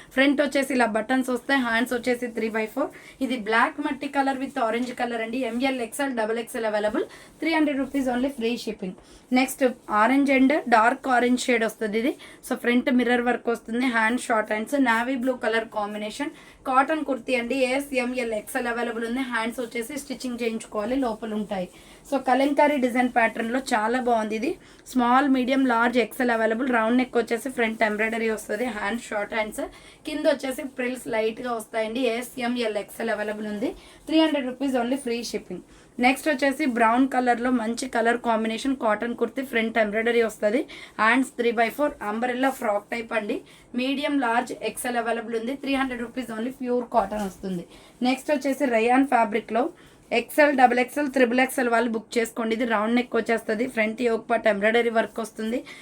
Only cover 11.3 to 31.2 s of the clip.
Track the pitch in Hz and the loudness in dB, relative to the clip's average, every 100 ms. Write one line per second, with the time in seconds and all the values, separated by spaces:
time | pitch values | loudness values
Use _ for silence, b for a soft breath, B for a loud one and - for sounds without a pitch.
11.3 | 247 - 233 220 - 220 214 247 - B | 2 2 0 0 -2 -4 -2 -2 -4 B
12.3 | B - 240 233 247 262 247 233 247 240 | B -8 -4 2 2 4 2 4 2 2
13.3 | 240 - 233 - 233 262 233 220 247 - | 0 -2 -4 -4 -2 0 2 2 0 0
14.3 | 226 214 208 214 285 254 226 240 269 254 | 0 0 -2 -2 2 4 2 0 -2 -2
15.3 | 247 226 226 226 214 208 214 214 - 294 | -2 0 -2 -2 -4 -6 -6 -8 -6 -8
16.3 | - B B - 262 277 311 277 254 - | -10 B B 0 2 2 0 -2 -4 -2
17.3 | 254 233 269 247 269 277 254 247 254 233 | -2 -2 0 0 0 -2 -2 -2 -2 -4
18.3 | 214 - 262 240 233 240 226 233 247 254 | -4 -6 -4 -4 -2 -4 -4 -4 -4 -4
19.3 | 233 226 233 226 240 226 285 - 247 254 | -4 -4 -4 -6 -6 -8 -8 -10 -8 -8
20.3 | 233 233 220 - 214 208 269 247 214 226 | -4 -4 -4 -6 -6 -4 -2 -2 -4 -6
21.3 | 214 202 196 180 - B B - 269 262 | -6 -4 -6 -8 -10 B B -6 -4 0
22.3 | 254 277 285 294 294 247 240 247 247 226 | 2 2 4 4 4 0 2 2 2 0
23.3 | 220 226 254 262 226 214 254 240 233 220 | 0 -4 -4 -2 0 0 0 2 0 0
24.3 | 220 269 381 B B - 254 240 254 285 | -2 -4 -4 B B -6 0 4 4 6
25.3 | 262 247 269 262 226 240 240 214 - 247 | 4 2 2 4 4 2 2 0 0 0
26.3 | 226 220 226 262 233 220 247 247 240 233 | 2 2 0 0 2 4 2 2 0 0
27.3 | 233 262 254 226 220 214 208 220 226 226 | -2 -4 -2 -2 2 0 0 -2 -2 -2
28.3 | 214 - 214 247 208 202 233 - 214 202 | -2 -4 -4 -4 -4 -4 -4 -4 -6 -4
29.3 | 226 214 240 349 B B B - 302 311 | -4 -4 -6 -8 B B B -8 -2 2
30.3 | 269 269 254 269 - 247 254 - 220 | 2 0 -6 -8 -6 -6 -6 -4 -2